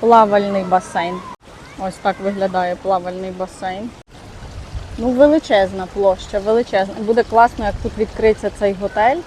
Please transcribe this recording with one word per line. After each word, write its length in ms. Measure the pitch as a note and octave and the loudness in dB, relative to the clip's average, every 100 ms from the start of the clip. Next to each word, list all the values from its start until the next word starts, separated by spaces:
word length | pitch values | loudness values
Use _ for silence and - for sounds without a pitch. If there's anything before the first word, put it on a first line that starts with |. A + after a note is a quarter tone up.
плавальний 640 | A3+ A#3 G#3+ G#3 G3+ G3+ | 6 6 6 4 2 -2
басейн. 540 | F#3 F3+ - G3 E3+ F3+ - - - - - - | 0 0 0 -4 -4 -6 -10 -16 -20 -20 -20 -10
Ось 160 | F#3+ F#3 | -8 -4
так 140 | G3+ F#3 | -4 -2
виглядає 540 | G3 G3+ F#3+ F#3 F3+ F3+ | -4 -2 -2 0 -2 -2
плавальний 540 | F#3+ F#3+ F3+ F#3 F#3+ | -2 -2 -2 -8 -10
басейн. 600 | F#3 F#3 - F#3+ F#3 A#3 - - - - - - - - - - - | -8 -10 -8 -10 -8 -10 -14 -20 -20 -20 -18 -16 -14 -12 -12 -10 -4
Ну, 100 | A#3 | -2
величезна 760 | B3 D4 D#4 - A3 F#3+ F#3+ F3+ | 4 6 6 4 2 2 -2 -8
площа, 440 | - G3 F#3+ - G#3 | 0 2 2 -2 -4
величезна. 560 | G3+ A3+ A#3+ G3+ F#3+ G3 | 0 0 2 0 -2 -4
Буде 240 | G#3+ A#3 | -2 0
класно, 420 | A3+ A3 A#3+ - | 2 4 4 2
як 100 | G#3+ G3 | -6 -4
тут 100 | A#3 - | -6 -4
відкриється 520 | G#3+ - A3 G#3+ G#3 - | -4 0 2 2 -2 -2
цей 140 | G#3 F#3+ | -2 -2
готель. 360 | G3+ G#3+ A3 D4+ | -4 0 2 2